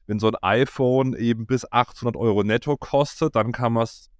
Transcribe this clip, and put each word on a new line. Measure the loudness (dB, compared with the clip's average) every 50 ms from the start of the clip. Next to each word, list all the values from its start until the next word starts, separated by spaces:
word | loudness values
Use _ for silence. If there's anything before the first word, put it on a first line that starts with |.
| _
Wenn | -6 -4 0
so | 0 0
ein | 0 0
iPhone | 0 0 2 2 2 0 0 0 0 2 2 2 2 0 -2
eben | 0 0 0 0 0 -2
bis | -2 -4 -4 -4 0
achthundert | 0 0 0 0 -4 -6 -6 -6 -4 0
Euro | 0 2 2 2 2
netto | 2 0 0 0 -2 -4
kostet, | -4 -4 -2 0 0 0 0 -2 -2 -2 0 0 0
dann | 0 0 -2
kann | -2 -2 0
man's | 0 0 -2 -2 -6 -12 -20 _ -20